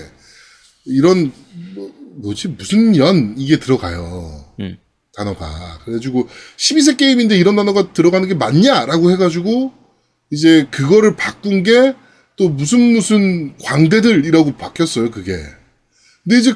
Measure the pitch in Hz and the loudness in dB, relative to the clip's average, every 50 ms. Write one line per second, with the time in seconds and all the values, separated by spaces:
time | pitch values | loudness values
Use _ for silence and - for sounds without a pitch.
0 | 78 73 _ _ _ _ _ - - _ _ _ _ _ _ _ _ - 131 135 | -14 -20 _ _ _ _ _ -20 -20 _ _ _ _ _ _ _ _ -4 -2 2
1 | 143 175 185 185 160 135 123 - - _ - 87 85 - - 101 - - - - | 2 2 2 2 0 -4 -6 -12 -20 _ -20 -20 -20 -18 -18 -18 -18 -18 -20 -20
2 | - - - 147 104 101 104 - - 190 127 107 101 - 190 214 226 226 208 147 | -20 -20 -20 -12 -10 -10 -10 -8 -10 -12 -12 -12 -8 -2 0 2 2 4 4 4
3 | 131 170 196 170 120 104 110 131 135 135 156 - - 127 131 113 - 87 85 87 | 4 2 2 2 0 -2 -6 -8 -2 0 0 -2 2 -2 -2 -2 -2 -8 -8 -10
4 | 85 85 90 90 85 80 76 73 71 _ _ - 101 92 90 - _ _ _ _ | -10 -12 -12 -14 -14 -16 -16 -18 -20 _ _ -14 -12 -12 -12 -16 _ _ _ _
5 | _ _ _ - 104 101 95 - 82 78 78 80 87 87 82 80 - 113 113 113 | _ _ _ -10 -8 -8 -8 -10 -10 -12 -12 -14 -14 -16 -18 -18 -12 -8 -8 -6
6 | 117 135 123 127 123 - - - - - _ - - - 277 311 277 302 262 - | -6 -4 -4 -4 -4 -4 -10 -20 -20 -20 _ -6 -4 0 0 2 2 2 2 2
7 | 277 269 262 240 233 214 214 185 165 196 208 208 208 208 196 202 190 - - - | 2 2 2 2 2 2 2 4 4 2 2 2 0 0 0 0 -2 -2 -2 0
8 | 160 175 180 190 190 185 190 147 120 110 135 160 214 277 262 170 120 135 156 165 | 0 2 2 0 -2 -2 -4 -4 -2 0 2 4 4 4 2 0 -2 -2 -2 0
9 | 170 175 185 185 185 175 160 175 170 208 226 247 262 262 - _ _ _ _ _ | 2 2 2 2 0 -2 -2 -4 -4 -2 -2 -2 -4 -6 -8 _ _ _ _ _
10 | _ _ _ _ _ _ 147 147 156 160 165 160 143 - - - 139 139 190 214 | _ _ _ _ _ _ -6 2 4 6 6 4 2 0 -6 -6 0 2 4 4
11 | 214 214 - - - - - - - 208 196 190 180 214 233 240 262 269 254 - | 4 2 0 -2 -8 -10 -10 -10 -6 -2 -2 -2 2 2 4 4 4 2 0 -4
12 | _ _ _ _ _ _ _ - 196 170 147 135 147 147 233 240 240 240 233 226 | _ _ _ _ _ _ _ -2 -2 -2 0 -2 -4 0 2 2 4 4 2 2
13 | - - 214 208 196 190 180 170 151 139 - _ - - - 147 160 160 185 220 | 0 0 0 2 2 0 -2 -4 -6 -10 -12 _ -8 -4 2 2 4 4 4 2
14 | 214 240 220 156 139 165 160 160 156 147 120 - - - - - 170 160 - 120 | 4 4 2 2 2 2 2 2 2 2 -2 -8 -14 -16 -4 -4 -4 -4 -2 -4
15 | 113 120 113 101 90 95 92 82 76 71 - - _ _ _ _ _ _ _ _ | -4 -4 -6 -8 -8 -8 -8 -8 -10 -16 -20 -20 _ _ _ _ _ _ _ _
16 | _ _ _ _ _ 175 226 247 226 262 220 | _ _ _ _ _ 2 2 4 4 2 -2